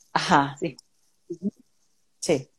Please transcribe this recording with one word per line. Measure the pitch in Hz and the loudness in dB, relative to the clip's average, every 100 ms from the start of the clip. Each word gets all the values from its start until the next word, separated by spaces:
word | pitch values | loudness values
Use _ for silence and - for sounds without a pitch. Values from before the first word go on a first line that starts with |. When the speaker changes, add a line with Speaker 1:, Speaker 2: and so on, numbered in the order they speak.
| _ | _
Speaker 1:
Ajá. | - - 156 139 139 | -4 4 4 2 -4
Speaker 2:
Sí. | 170 - _ _ _ _ - 170 196 - _ _ _ _ _ _ | -10 -10 _ _ _ _ -16 -10 -8 -10 _ _ _ _ _ _
Speaker 1:
Sí. | - 143 - | -2 -2 -4